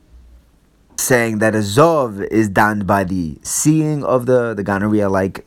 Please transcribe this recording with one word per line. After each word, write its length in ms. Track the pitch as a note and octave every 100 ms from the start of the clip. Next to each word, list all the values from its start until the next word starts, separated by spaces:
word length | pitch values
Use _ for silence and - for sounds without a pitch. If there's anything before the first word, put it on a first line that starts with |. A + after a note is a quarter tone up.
| _ - - - _ _ _ _ _ -
saying 440 | - B2 A2+ G#2+
that 160 | A2 A2
a 20 |
Zov 680 | G2+ G#2+ E3 D#3+ B2 G2 -
is 180 | G#2+ A2
done 380 | F#2+ G#2+ G#2 F#2
by 180 | G2+
the 340 | F2+ F#2+ E2 C#2
seeing 640 | - - D3 D#3 D3+ D3+ -
of 220 | B2+ B2
the, 260 | B2+ A#2
the 100 | G#2
gonorrhea-like 800 | G2 G2 G#2 G#2+ G2 F#2+ F#2+ -